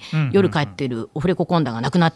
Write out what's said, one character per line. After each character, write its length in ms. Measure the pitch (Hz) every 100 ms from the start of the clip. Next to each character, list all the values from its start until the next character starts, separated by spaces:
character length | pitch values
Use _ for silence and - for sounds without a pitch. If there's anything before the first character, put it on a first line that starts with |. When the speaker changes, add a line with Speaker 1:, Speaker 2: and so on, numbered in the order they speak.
| -
Speaker 1:
う 20 | 156
ん 40 |
う 40 | 139
ん 0 |
う 20 |
ん。 20 |
Speaker 2:
夜 180 | 190 190
帰 80 | 160
っ 80 | 123
て 200 | 95 135
る 220 | 113 - 156
オ 40 |
フ 80 | 180
レ 60 |
コ 120 | 175 170
懇 180 | 175
談 100 | 127
が 80 | 113
な 80 | 135
く 80 | 180
な 120 |
っ 40 | 165